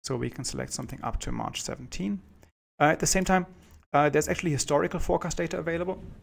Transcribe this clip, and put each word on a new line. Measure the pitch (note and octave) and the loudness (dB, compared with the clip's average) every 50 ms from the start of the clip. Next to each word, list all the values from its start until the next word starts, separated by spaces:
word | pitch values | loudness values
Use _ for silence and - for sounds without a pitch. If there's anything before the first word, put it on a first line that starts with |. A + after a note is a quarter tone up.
| _ | _
So | - C3+ | -4 -4
we | A#2+ B2 B2 | -4 -4 -6
can | B2 - C3 | -6 -6 -8
select | - - C3 B2+ B2+ | -6 -6 -6 -6 -6
something | - - B2+ - C3+ - | -6 -8 -8 -8 -10 -8
up | - A#2 A2+ - | -8 -6 -4 -4
to | - - | -4 -4
March | B2 A#2 A2+ - - - | -4 -4 -4 -6 -6 -6
seventeen. | - - - - B2+ B2+ - - F3+ G3+ G3+ F#3+ - - - - - _ _ _ _ _ _ _ | -6 -6 -8 -8 -10 -10 -6 -4 -2 -2 -4 -4 -6 -14 -20 -20 -20 _ _ _ _ _ _ _
Uh, | D3 | 4
at | D3+ E3 - | 4 6 4
the | - | 2
same | - - F#3+ F#3 | 2 2 2 4
time, | - F#3+ F#3 F3+ - - - - - - - _ _ | 4 4 4 4 0 -10 -20 -20 -20 -20 -20 _ _
uh, | - C#3+ D3 D3 | 4 4 4 6
there's | C#3 D3+ D3+ - | 4 4 2 2
actually | F3 - - E3+ | -2 -2 0 0
historical | D3 B2+ - - D3+ C#3+ E3+ F3 - E3+ | 0 0 0 2 2 2 2 2 0 -2
forecast | - - F3 E3 - F3 D3+ - | 2 2 2 0 0 -2 -2 -2
data | F3 E3 - F3+ | -2 -2 -2 -4
available | E3 E3+ E3 E3+ F3+ F3+ - - - - - - | -4 -2 -2 -2 -2 -4 -4 -6 -10 -16 -16 -18